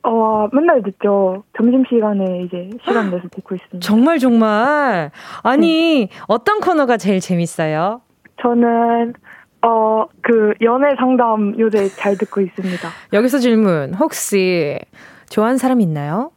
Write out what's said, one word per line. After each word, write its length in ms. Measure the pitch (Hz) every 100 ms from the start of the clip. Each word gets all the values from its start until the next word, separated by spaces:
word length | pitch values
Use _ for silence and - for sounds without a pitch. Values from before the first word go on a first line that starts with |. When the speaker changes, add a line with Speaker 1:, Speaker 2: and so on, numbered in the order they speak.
| -
Speaker 1:
어, 420 | 226 220 214 214
맨날 320 | 262 339 285
듣죠. 600 | 196 - 208 202 190 190 - -
점심시간에 840 | 233 254 254 240 214 202 190 180 180
이제 240 | 180 185 240 339
시간 240 | 233 202
내서 140 | 180 180
듣고 240 | - - 185
있습니다. 240 | - 180
Speaker 2:
정말, 400 | 175 214 277 330
정말. 920 | 254 233 220 208 254 294 277 185 151 - - -
아니, 680 | 220 277 330 320 330 302 196
Speaker 1:
네. 60 | - -
Speaker 2:
어떤 320 | 226 392 427
코너가 380 | 370 330 262 233
제일 240 | 196 190
재밌어요? 800 | - 175 170 - 156 151 180 240 _ _ _ -
Speaker 1:
저는, 720 | 240 240 233 233 233 233 233 247 - - _ _ 233
어, 400 | 226 220 220 - _
그, 320 | 226 226 214 208
연애 280 | 226 254 285 254
상담 580 | 254 254 233 214 208 208
요새 300 | 220 208 196
잘 300 | - 202 196
듣고 240 | 208 202
있습니다. 480 | 185 - 185 180 165 - -
Speaker 2:
여기서 260 | 202 247 277
질문. 540 | 240 220 208 160 139
혹시 840 | 185 311 - - 202 185 180 147 143 - - - - _
좋아하는 280 | - 220 262
사람 220 | 254 254
있나요? 520 | 185 151 143 175 294